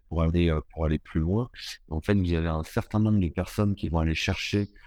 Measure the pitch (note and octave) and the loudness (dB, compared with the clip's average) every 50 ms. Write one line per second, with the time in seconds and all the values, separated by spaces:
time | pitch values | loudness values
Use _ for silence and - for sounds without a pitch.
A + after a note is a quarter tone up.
0 | - - D#2+ E2 E2 E2 D#2+ F2 E2+ E2 D#2 D#2 - - - D#2 D#2+ D#2 D#2 D2+ | -2 -2 0 2 2 4 4 4 4 4 2 0 -2 -6 -6 -2 0 0 0 0
1 | - - - E2+ D#2+ E2+ F#2+ A2 B2+ - - - - - - - - - D#2+ D#2+ | -2 -4 -2 0 0 2 0 0 -2 -4 -8 -14 -16 -14 -16 -16 -12 -8 -6 -4
2 | - - G#2 G2+ F2+ E2+ E2+ E2 E2 E2+ D#2+ D#2 D#2 - - A#2 - - - G#2+ | 0 0 2 2 2 2 2 0 0 0 -2 -2 -4 -4 -4 -4 -4 -2 0 0
3 | A2 A2 G#2+ G#2 F2+ D#2+ - F#2 F2+ - - - G#2 G2+ G2 - - D2+ D#2 E2 | 2 2 4 2 2 0 0 -2 -4 -4 -2 0 0 0 0 -2 -4 -2 0 0
4 | D#2+ D#2+ D#2+ - - - F#2 - - - - G#2 G2+ - - - - | 0 0 0 0 -2 -2 -2 -4 -4 -2 -2 -2 -2 -4 -6 -14 -20